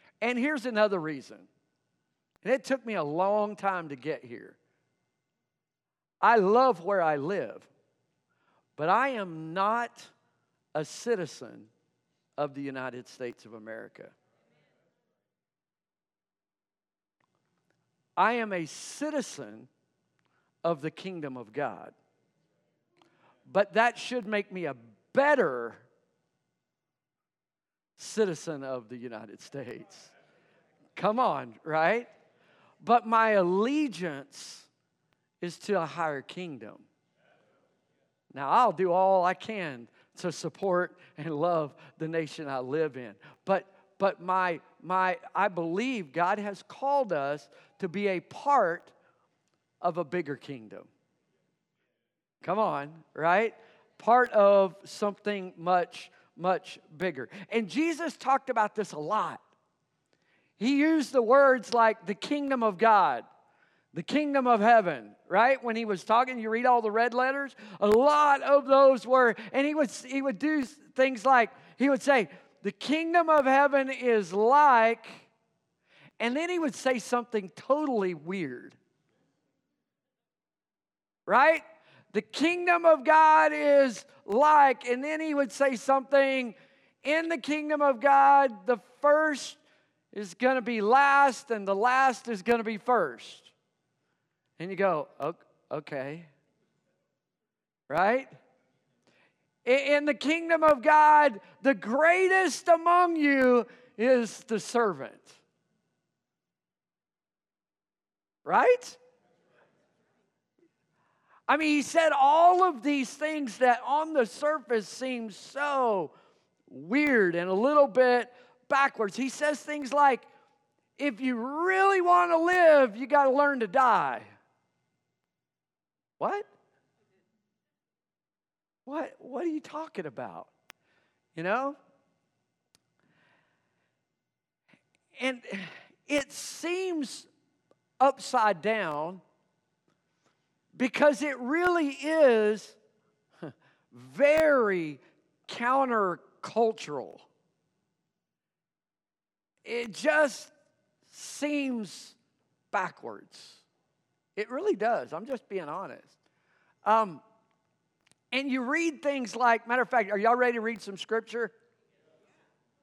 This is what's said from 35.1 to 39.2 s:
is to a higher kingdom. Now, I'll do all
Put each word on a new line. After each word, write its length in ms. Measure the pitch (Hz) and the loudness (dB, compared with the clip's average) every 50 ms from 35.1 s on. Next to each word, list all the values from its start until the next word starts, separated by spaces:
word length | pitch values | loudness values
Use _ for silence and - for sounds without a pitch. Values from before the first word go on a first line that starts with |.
| _ _ _ _ _ - | _ _ _ _ _ -12
is 160 | 170 175 165 - | -12 -12 -12 -10
to 240 | - - 202 180 | -6 -4 -2 -2
a 20 | 165 | -4
higher 380 | 143 135 170 165 156 147 135 | -4 -6 -6 -6 -6 -6 -8
kingdom. 640 | 123 - - 175 185 170 143 113 110 104 - - _ _ _ _ _ _ _ _ _ _ _ _ _ _ _ _ _ _ _ _ _ _ _ _ _ _ _ _ _ _ - | -10 -14 -14 -14 -14 -14 -14 -14 -16 -18 -20 -20 _ _ _ _ _ _ _ _ _ _ _ _ _ _ _ _ _ _ _ _ _ _ _ _ _ _ _ _ _ _ -12
Now, 140 | 135 139 139 | -8 -2 0
I'll 240 | 170 233 254 214 | 2 4 4 2
do 200 | 165 156 190 180 | 2 0 0 2
all 320 | 170 185 190 190 190 185 | 2 4 4 4 4 4